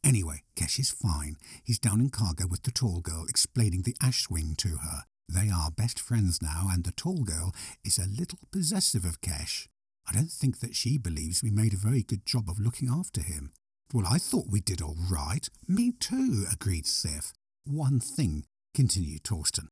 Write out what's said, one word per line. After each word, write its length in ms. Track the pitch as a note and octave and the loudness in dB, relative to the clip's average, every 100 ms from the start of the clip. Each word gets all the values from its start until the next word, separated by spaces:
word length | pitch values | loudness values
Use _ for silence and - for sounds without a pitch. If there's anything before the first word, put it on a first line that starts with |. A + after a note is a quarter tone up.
Anyway, 400 | C#3 A#2+ E2 D2+ _ - | 4 4 2 -6 _ -2
Kesh 240 | D#2+ - | 0 2
is 100 | C3+ | 0
fine. 460 | - G#2+ D2+ D2+ D2+ - - | 2 2 2 -2 -10 -16 -12
He's 160 | - A2+ | -4 2
down 220 | G#2 G2+ | 4 4
in 100 | C3 | 2
cargo 380 | - G2+ E2 F2+ | 2 0 0 -2
with 160 | F2 | -2
the 80 | - | -2
tall 280 | - A#2+ F2 | 0 0 0
girl, 260 | E2+ D#2+ D#2 | -4 -6 -2
explaining 560 | - - - A2+ F2+ | 0 2 4 4 4
the 140 | F#2+ - | 0 2
Ashwing 560 | C3 B2+ - E2 D#2 D2+ | 2 2 -2 -2 -2 -2
to 220 | - D#2 | -2 -2
her. 280 | D#2+ C2+ - _ - | -4 -8 -10 _ -2
They 220 | F2+ G#2 | 2 4
are 200 | F2+ D#2+ | 2 0
best 300 | D#2 A2+ - | 0 -2 -2
friends 400 | - A#2 F#2+ F2 | 0 2 4 2
now, 280 | E2 D#2+ F#2+ | -2 -2 0
and 140 | F2 | 2
the 80 | F2 | 0
tall 300 | - E3 F#3 | -4 -4 -2
girl 320 | G#2+ D#2+ F2+ - - - | -2 -2 -4 -6 -14 -12
is 140 | - - | -2 0
a 80 | F#2+ | 0
little 320 | G#2 F3 - - | -4 -6 -8 -8
possessive 540 | G3 D#3+ G3 - A2 | -2 0 2 2 2
of 160 | E2+ E2 | -2 -4
Kesh. 480 | - D2 - - - _ _ _ - | -6 -6 -6 -8 -8 _ _ _ -2
I 60 | |
don't 200 | - D#3+ | 0 0
think 280 | - C3+ - | 0 0 0
that 140 | - | -6
she 220 | - A#2 D3 | -4 0 0
believes 460 | F2+ D#2+ D#2+ F2+ | 0 -4 -2 0
we 80 | A#2 | 2
made 240 | G#2 A2 | 4 4
a 100 | F#2+ G#2 | 2 2
very 140 | C3+ | 2
good 220 | G2+ G2 | 0 -4
job 240 | - B2 G2+ | 0 -2 -2
of 100 | F2+ | 0
looking 300 | G#2 - C3 | -2 0 -2
after 320 | C#3+ F3+ - | 0 -2 -4
him. 320 | D#2 D2+ C#2 _ _ _ _ | -4 -6 -10 _ _ _ _
"Well, 140 | A#2+ F#2+ | -2 2
I 120 | A#2 | 2
thought 300 | - A#3 - | 2 0 2
we 140 | G2+ | 0
did 180 | - F2+ | 0 -2
all 160 | D#2 D#2 | -4 -4
right." 500 | F2+ E2 C#2+ A#2 - - - | -2 -2 0 -2 -4 -12 0
"Me 260 | G3 A#3+ | 2 2
too," 540 | A#3+ - C4 C4 G#2+ G2 | 0 -2 0 2 2 0
agreed 380 | - G#2 E2 - | -2 -2 -2 0
Sif. 480 | - - D2+ - - _ _ | -2 -2 -4 -8 -12 _ _
"One 360 | - D3 C#3 C3+ | -6 -2 2 2
thing," 460 | - - A2 D2+ - _ _ | 0 0 0 0 -8 _ _
continued 520 | - B2 F#2 D#2+ D2+ | 2 4 4 -2 -4
Torsten. 440 | - F2+ D#2+ - D#2 | -4 -2 -2 -4 -8